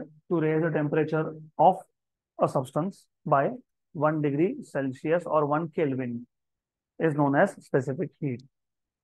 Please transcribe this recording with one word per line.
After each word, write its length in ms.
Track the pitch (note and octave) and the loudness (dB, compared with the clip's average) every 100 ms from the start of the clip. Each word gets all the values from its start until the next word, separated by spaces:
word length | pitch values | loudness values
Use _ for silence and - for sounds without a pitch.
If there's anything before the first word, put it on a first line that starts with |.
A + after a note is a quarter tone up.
| - - - | -10 -14 -4
to 100 | E3+ | 0
raise 200 | D#3 D#3+ | 2 2
the 80 | E3 D#3 | 0 0
temperature 480 | D3 D#3+ D3+ D#3 D#3 D#3+ - - | 0 0 0 -2 -4 -8 -8 2
of 220 | E3 - - _ _ _ _ - | 4 4 -4 _ _ _ _ -2
a 80 | D#3+ | 0
substance 600 | D3 B2+ D3+ F#3 - _ _ D#3+ | 0 -2 -4 -4 -6 _ _ 0
by 260 | C#3 E3+ B3+ - _ _ E3 | 2 2 -4 -14 _ _ -2
one 260 | D3+ D#3 | 0 2
degree 420 | D3 C#3 F#3+ D4 | 0 2 0 -2
Celsius 640 | - C#3+ C3+ B2+ D#3 E3+ - | -8 -4 -4 -4 -2 -2 0
or 200 | D3+ C#3+ | 0 0
one 220 | D3+ E3 | 0 -2
Kelvin 460 | - D3 C3 B2 A#2+ - _ _ _ _ _ _ - | -2 -2 -2 -4 -8 -12 _ _ _ _ _ _ -2
is 180 | D#3+ D3 | 0 2
known 160 | C#3+ C#3+ | 2 4
as 220 | G3 - - | 2 0 -4
specific 480 | C#3+ B2+ C3+ F#3 - | -2 -2 -4 -6 -6
heat। 260 | D3 A#2+ - _ _ _ _ _ | -6 -6 -12 _ _ _ _ _